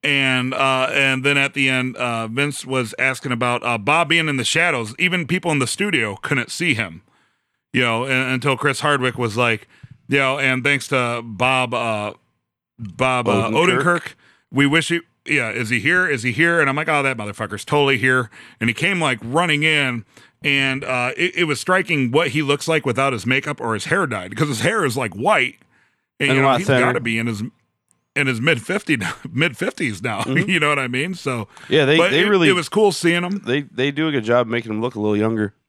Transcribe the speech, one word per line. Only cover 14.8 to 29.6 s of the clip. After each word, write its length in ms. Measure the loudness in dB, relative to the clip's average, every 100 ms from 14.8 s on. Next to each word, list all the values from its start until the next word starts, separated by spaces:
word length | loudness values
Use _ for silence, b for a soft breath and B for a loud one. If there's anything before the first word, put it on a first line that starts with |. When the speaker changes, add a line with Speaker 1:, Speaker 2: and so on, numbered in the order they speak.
| 0
Speaker 1:
he," 100 | -4 -4 _ -2
yeah, 240 | -2 0
"is 200 | -4 -2
he 100 | 0
here? 280 | 2 2 2
Is 140 | 0
he 80 | -2
here?" 300 | 2 2 4
And 100 | 2
I'm 60 | 0
like, 120 | 0
"Oh, 140 | 0
that 140 | 0 -2
motherfucker's 480 | -8 -6 -8 -8
totally 340 | -2 2 4 2
here." 320 | 2 2 0 B B B
And 100 | -2
he 40 |
came, 260 | 0 -2 0
like, 180 | -2 -2
running 420 | -2 0 2 0
in, 400 | 2 2 0 -4 -10 b b b
and, 420 | -2 0 0 -2
uh, 280 | -4 -4 -4 -2
it, 180 | -4 0
it 80 |
was 140 | -2 -2
striking 520 | 0 0 2 0 2
what 180 | 2 0
he 140 | -2
looks 260 | 0 -2 0
like 160 | 0
without 300 | 0 0 0
his 100 | -2
makeup 380 | 0 -2 -2 -6
or 100 | -4
his 140 | -4 -2
hair 200 | -2 0
dyed, 300 | -4 -8 -4
'cause 120 | -2
his 120 | 0
hair 240 | 0 0
is, 100 | -2
like, 200 | -2 -6
white, 420 | -2 2 2 0 -4 _ _ _ _ _ _
and, 80 | 0
Speaker 2:
And 40 |
Speaker 1:
you 60 | 4
Speaker 2:
a 20 |
Speaker 1:
know, 60 | 4
Speaker 2:
lot 100 | 2
Speaker 1:
he's 80 | 4
Speaker 2:
thinner. 180 | 4
Speaker 1:
gotta 160 | 4 0
be 160 | -2 -2
in 80 | -2
his, 160 | -4 -8 _ _ _ _ _ _
in 120 | -2 -2
his 160 | 0
mid 180 | 0 0
fifty 380 | 0 -6 0 -2
now, 160 | -2 -8
<laughs> 100 | -8
mid 240 | -2 -2
fifties 460 | 0